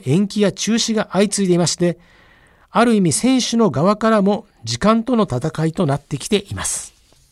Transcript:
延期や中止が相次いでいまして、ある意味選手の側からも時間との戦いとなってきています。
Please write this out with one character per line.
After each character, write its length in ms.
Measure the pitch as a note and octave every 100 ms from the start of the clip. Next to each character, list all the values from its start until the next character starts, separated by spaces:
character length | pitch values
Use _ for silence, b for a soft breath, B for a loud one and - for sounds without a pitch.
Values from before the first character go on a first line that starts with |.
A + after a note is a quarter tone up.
| B2+
延 220 | E3 G3+
期 120 | G#3
や 140 | G3
中 220 | - - A3+
止 180 | -
が 160 | A3 -
相 160 | F3+ G#3
次 180 | G#3 F#3+
い 20 |
で 60 | F3
い 20 |
ま 100 | F3
し 80 | -
て、 240 | F3 E3+ b b b b b b b
あ 140 | -
る 100 | A#3+
意 80 | G#3+
味 100 | F3
選 280 | - B3+ C4
手 180 | - A#3
の 140 | G#3+
側 260 | C#3 F3+ G#3
か 120 | A3+
ら 120 | A3
も 260 | G3 G#3 - _
時 160 | A2+ -
間 240 | G3+ A3+
と 120 | A3+ A#3
の 80 |
戦 420 | F#3+ B2 D#3+ - D#3+
い 60 |
と 140 | D#3 D3+
な 100 | C#3
っ 60 |
て 160 | - C#3
き 100 | -
て 180 | G3+ -
い 60 | F#2+
ま 100 | -
す。 280 | - - _ _ _ _